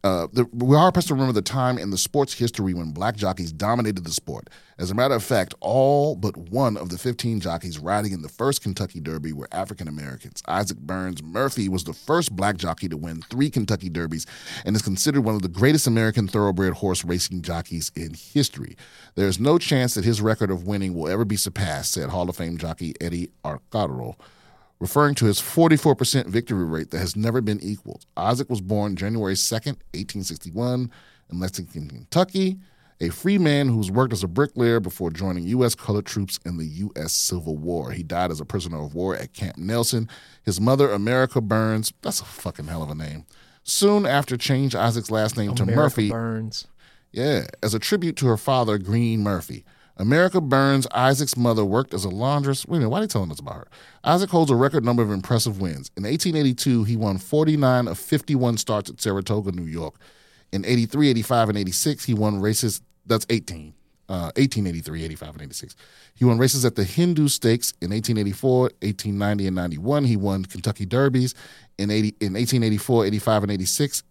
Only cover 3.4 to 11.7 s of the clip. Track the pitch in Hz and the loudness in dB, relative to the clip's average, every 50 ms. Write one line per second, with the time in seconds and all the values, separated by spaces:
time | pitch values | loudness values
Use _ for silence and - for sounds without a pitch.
3.4 | 90 82 78 78 98 104 120 120 113 107 98 92 85 82 80 - _ - 67 55 | -6 -8 -6 -2 0 0 0 2 0 -2 -2 -4 -6 -6 -8 -8 _ -8 -10 -10
4.4 | - - - - - _ _ - 87 90 95 113 127 139 131 113 101 - 123 104 | -12 -18 -20 -20 -20 _ _ -8 -6 -4 0 2 2 4 2 0 0 2 2 2
5.4 | 92 - - _ - 87 110 135 131 135 143 143 143 151 - 87 98 107 - 73 | 2 0 -6 _ -4 0 2 4 4 6 4 4 2 0 0 -2 -2 -4 -4 -6
6.4 | 87 82 98 127 139 120 104 - - 87 87 87 - 127 117 - - 120 113 104 | -12 -4 0 2 2 2 0 -2 -6 -8 -8 -4 -4 -4 -4 -2 -2 -2 -2 -2
7.4 | 85 90 82 82 - 90 80 76 73 87 101 104 87 92 98 85 76 76 - - | -2 -4 -6 -6 -6 -10 -10 -8 -4 -2 -2 0 0 -2 -6 -6 -8 -12 -8 -2
8.4 | 113 135 143 - - 104 92 92 101 - - 85 73 71 80 78 73 80 76 71 | -2 0 0 -2 -4 -4 -4 -4 -6 -6 -8 -10 -8 -6 -6 -6 -6 -8 -8 -10
9.4 | - - - 90 98 - 104 - 87 78 73 76 73 69 65 - - - - - | -10 -8 -6 -6 -6 -6 -8 -12 -10 -10 -10 -10 -10 -12 -14 -14 -16 -16 -16 -14
10.4 | - - 78 95 104 92 - 55 69 73 92 92 92 92 90 71 78 78 85 110 | -8 -4 -2 -2 -2 -2 -4 -8 -8 -8 -6 -6 -4 -6 -8 -8 -12 -8 -2 -2
11.4 | 135 135 - 127 101 95 | -2 0 0 -2 -2 0